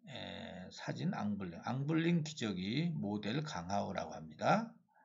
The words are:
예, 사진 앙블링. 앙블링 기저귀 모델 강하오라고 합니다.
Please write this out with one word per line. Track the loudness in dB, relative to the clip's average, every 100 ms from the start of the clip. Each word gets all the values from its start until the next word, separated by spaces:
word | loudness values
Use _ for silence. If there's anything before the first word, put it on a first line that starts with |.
| -12
예, | -10 -8 -8 -8 -10 -12
사진 | -8 -6 0 0
앙블링. | 0 0 -2 -4 -4
앙블링 | -2 0 2 4 6 4
기저귀 | 2 -2 -2 0 0 2 2
모델 | 0 0 0 0 0
강하오라고 | -2 -4 0 0 0 -2 -4
합니다. | -6 -12 0 4 6 4 -8 _ _